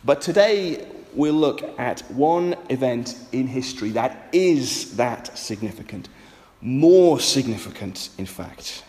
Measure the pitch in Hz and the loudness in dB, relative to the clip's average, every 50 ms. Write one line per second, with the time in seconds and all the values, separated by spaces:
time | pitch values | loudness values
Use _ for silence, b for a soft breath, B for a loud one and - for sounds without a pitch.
0 | - 123 143 139 - 180 165 202 202 214 214 202 190 170 151 - - - - - | 2 2 0 2 0 0 4 4 4 4 4 0 0 -4 -6 -6 -10 -14 -16 -18
1 | - - - 131 147 151 151 156 156 139 123 - - - - - 123 123 - - | -20 -10 -2 0 0 2 4 4 2 2 0 -2 -8 -12 -8 -6 -4 -4 -4 -6
2 | - - - 127 143 156 170 175 175 175 175 - - - 135 127 135 127 120 120 | -10 -10 -2 0 2 2 2 2 0 -2 -4 -6 -4 -6 -2 0 0 0 0 -2
3 | 120 - - - - - - 127 131 127 127 131 127 - - - 104 107 110 113 | -4 -8 -12 -14 -14 -6 -4 -4 -4 -2 -4 -6 -6 -6 -8 -6 -6 -4 -2 -2
4 | 120 131 - - - - - 180 190 180 165 139 127 117 - - - - - 110 | -2 -2 -4 -8 -12 0 2 2 4 4 2 2 0 -2 -6 -6 -8 -8 -2 -2
5 | 120 123 117 - - - - - - - 110 101 110 101 - - - - 107 95 | -2 -2 -2 -8 -12 -16 -14 -14 -10 -10 -8 -6 -6 -8 -8 -10 -16 -14 -14 -14
6 | - B B B B B B B B B B B - 117 127 139 156 170 180 185 | -14 B B B B B B B B B B B -6 -4 0 4 8 8 10 10
7 | 180 170 151 120 - - - 139 123 - 110 101 - 104 - - 104 95 92 - | 10 8 6 4 2 0 0 0 0 0 -4 -6 -8 -12 -12 -10 -10 -10 -10 -10
8 | - - - - 95 92 - - 87 82 - - - - - - - | -14 -14 -10 -12 -12 -10 -10 -14 -14 -14 -14 -14 -14 -14 -14 -14 -18